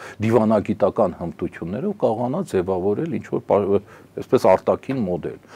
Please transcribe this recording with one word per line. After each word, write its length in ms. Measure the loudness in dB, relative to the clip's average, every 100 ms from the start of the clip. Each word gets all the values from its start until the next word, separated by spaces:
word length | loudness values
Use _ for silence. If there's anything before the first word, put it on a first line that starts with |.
| -18 -4
դիվանագիտական 1000 | 2 4 4 2 2 0 0 2 0
հմտություններով 800 | -2 -10 -6 -8 -8 -8 -6 -6
կարողանա 460 | -2 -2 0 -2 -4
ձևավորել 720 | -4 -4 -2 -2 -2 -2 -4
ինչ-որ 300 | -6 -6 -6 0
պա-, 140 | 0 2 0 -2 -14 -16
այսպես 320 | -14 0 2 6
արտաքին 520 | 4 4 0 -2 -4
մոդել։ 400 | -4 -4 -6 -12 -18